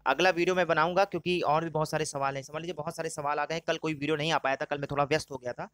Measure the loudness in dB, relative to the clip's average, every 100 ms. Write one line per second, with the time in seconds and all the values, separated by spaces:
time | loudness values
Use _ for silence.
0 | 0 4 4 4 2 2 2 4 4 4
1 | 2 0 -2 0 2 2 0 -2 -2 -2
2 | -2 -2 -2 -4 -8 -10 -8 -8 -8 -6
3 | -6 -4 -2 -2 -2 -2 -2 -2 -2 -2
4 | -2 0 2 2 0 -2 -2 -4 -4 0
5 | 2 0 -2 -8 -8 -8 -10